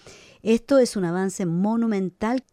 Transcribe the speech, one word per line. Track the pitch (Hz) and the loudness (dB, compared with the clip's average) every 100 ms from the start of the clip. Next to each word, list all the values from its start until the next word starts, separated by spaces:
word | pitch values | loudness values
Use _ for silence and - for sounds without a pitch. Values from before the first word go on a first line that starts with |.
| - - - _ | -20 -20 -20 _
Esto | 202 226 - 277 | -2 -2 2 4
es | 240 214 | 4 0
un | |
avance | 175 180 190 - | -2 -2 -4 -4
monumental | 185 170 202 226 226 202 185 - 214 254 - | -4 0 0 0 0 -2 -4 -4 -4 -4 -6